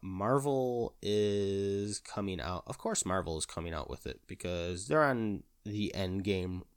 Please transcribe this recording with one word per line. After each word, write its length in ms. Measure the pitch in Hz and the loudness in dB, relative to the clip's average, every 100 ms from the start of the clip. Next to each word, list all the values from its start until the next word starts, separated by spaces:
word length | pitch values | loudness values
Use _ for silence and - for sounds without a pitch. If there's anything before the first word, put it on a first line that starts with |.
Marvel 960 | 95 92 104 139 143 135 127 120 - - | -6 -2 2 2 4 2 2 0 -2 -2
is 1000 | - 104 104 101 98 98 101 98 104 101 | 0 4 4 4 2 2 2 0 -2 -4
coming 420 | - - 98 92 | -6 -4 -2 -2
out. 220 | 65 90 - | -4 -6 -6
Of 120 | 131 | -6
course 280 | 220 214 - | -2 -2 2
Marvel 320 | 92 87 80 | 0 0 -4
is 80 | - | -4
coming 280 | - 85 | -4 -4
out 160 | 80 - | -4 -6
with 180 | 64 - | -8 -8
it 140 | - - | -10 -12
because 600 | 92 90 87 85 90 110 | -8 -4 -2 -2 -4 2
they're 160 | 151 | 4
on 400 | 147 123 110 98 - _ | 6 4 0 -2 -6 _
the 280 | 107 104 104 - | -6 -2 0 0
Endgame 680 | 95 95 95 95 90 90 - | 0 0 2 0 0 -4 -8